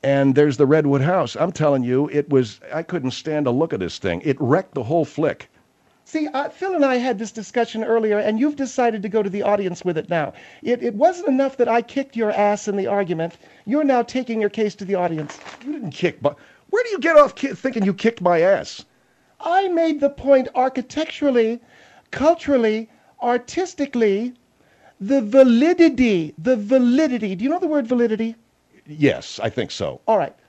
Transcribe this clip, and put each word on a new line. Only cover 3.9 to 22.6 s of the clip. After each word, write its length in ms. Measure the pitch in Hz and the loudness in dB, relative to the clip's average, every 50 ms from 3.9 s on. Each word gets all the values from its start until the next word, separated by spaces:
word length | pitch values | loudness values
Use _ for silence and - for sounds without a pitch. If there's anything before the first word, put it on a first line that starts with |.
| - - | -8 -6
thing. 220 | - 98 87 85 - | -4 -4 -4 -2 -2
It 140 | 156 135 - | -4 -4 -2
wrecked 340 | 151 117 135 175 190 - _ | 0 0 0 0 0 -2 _
the 100 | 139 120 | -8 -6
whole 220 | 104 151 170 156 | -2 -2 -2 -2
flick. 440 | 143 - - 156 147 - - - _ _ _ _ _ _ _ _ _ _ _ _ | -2 -4 -4 -2 -2 -2 -4 -12 _ _ _ _ _ _ _ _ _ _ _ _
See, 220 | _ - 311 302 | _ -6 -6 -6
uh, 220 | 294 - 262 285 - | -4 -4 -6 -6 -6
Phil 260 | - - 359 392 381 | -8 -8 -6 -4 -2
and 80 | 339 285 | 0 0
I 140 | 269 254 | 2 0
had 200 | 247 240 262 240 | 0 -2 -2 -4
this 140 | 190 226 214 | -4 -6 -10
discussion 520 | - 226 208 - - 247 233 226 - 220 220 | -10 -12 -14 -6 -2 -2 -2 -2 -2 -8 -2
earlier, 360 | - 220 233 226 214 208 208 | 0 0 2 2 2 0 0
and 180 | 208 208 214 | 0 -2 -2
you've 200 | 220 254 302 294 | 0 0 -2 0
decided 440 | 285 277 247 - - 254 240 220 220 190 | -2 -6 -6 -2 0 0 0 0 -2 -6
to 60 | 214 | -2
go 140 | 180 226 208 | -2 -2 -2
to 60 | 196 | -2
the 120 | 175 202 | -2 -2
audience 440 | - - 202 202 202 185 175 - - | 0 0 0 0 0 -2 -6 -4 -4
with 120 | 180 175 | -4 -4
it 120 | 160 151 - | -4 -4 -4
now. 240 | 170 165 151 - - - - - - - | -2 -2 -2 -4 -8 -14 -20 -20 -20 -12
It, 220 | - - 240 240 - | -2 -2 -2 -2 -2
it 120 | 240 220 | -4 -2
wasn't 340 | 202 262 339 370 349 349 - | 2 2 2 2 2 -2 -2
enough 260 | 269 262 277 269 262 | 0 2 0 -2 0
that 120 | - 247 233 | -2 0 2
I 120 | 226 233 | 2 0
kicked 360 | 233 240 - 277 269 269 _ | 0 -2 -6 -6 -6 -6 _
your 140 | 226 226 208 | -4 -2 -2
ass 360 | - - 208 208 208 202 - | 0 2 2 2 2 0 -4
in 80 | - 196 | -4 -4
the 120 | 202 190 | -2 -2
argument. 500 | - 202 202 202 165 175 160 165 170 170 - - - - _ _ | -2 0 -2 0 -2 -2 -4 -4 -6 -6 -12 -20 -20 -20 _ _
You're 200 | - 226 294 311 | -2 -2 0 2
now 180 | 277 269 240 233 | 2 2 2 0
taking 380 | 240 - 254 254 247 226 220 | -2 -4 -6 -4 -4 -4 -2
your 80 | 214 208 | -2 -2
case 260 | 202 - 220 208 - | 0 0 -2 -2 -2
to 100 | _ 202 | _ -6
the 100 | 180 196 | -4 -2
audience. 440 | 180 180 175 165 156 151 143 - - - - - - - | 0 0 -2 -2 -4 -6 -8 -12 -18 -18 -20 -20 -16 -12
You 60 | 262 | -10
didn't 200 | 302 302 240 175 | -10 -8 -8 -10
kick, 300 | 135 - - 175 - - | -8 -2 -4 -4 -4 0
but 160 | - 143 - - - - _ _ _ _ | -2 -2 -2 -2 -20 -20 _ _ _ _
where 140 | - 427 494 | -2 -2 -2
do 60 | 466 | -2
you 100 | 427 359 | -4 -2
get 160 | 240 330 330 | 0 4 6
off 200 | 302 294 240 - | 6 6 6 4
ki-, 180 | - - 277 233 | -6 -6 -6 -6
thinking 320 | 165 - 269 - 240 196 | -4 -6 -4 -2 0 0
you 80 | 190 190 | 0 -2
kicked 280 | - - 220 226 - | 0 0 -2 -2 2
my 200 | 185 180 175 165 | 2 2 4 4
ass? 420 | 165 185 202 156 80 - - - - _ _ _ _ _ _ _ _ _ _ _ | 4 4 2 2 0 -8 -14 -18 -20 _ _ _ _ _ _ _ _ _ _ _
I 300 | - 320 339 381 392 381 | -6 0 0 0 0 0
made 320 | 359 330 330 330 311 294 | 0 0 0 0 0 0
the 80 | 285 285 | 0 -2
point 400 | 285 - - 262 277 262 254 - - | -2 -2 2 4 4 4 4 0 -2
architecturally, 1040 | - 254 262 262 262 247 - - 294 311 320 - - - 285 262 240 226 220 233 240 _ _ _ - - - _ - _ _ | -2 -2 0 0 -4 -8 -6 -6 -6 -6 -6 -6 -2 -2 0 2 2 2 0 -2 -6 _ _ _ -20 -20 -20 _ -20 _ _
culturally, 800 | - - 262 311 339 330 - - 285 254 | -8 0 2 2 2 2 2 0 2 2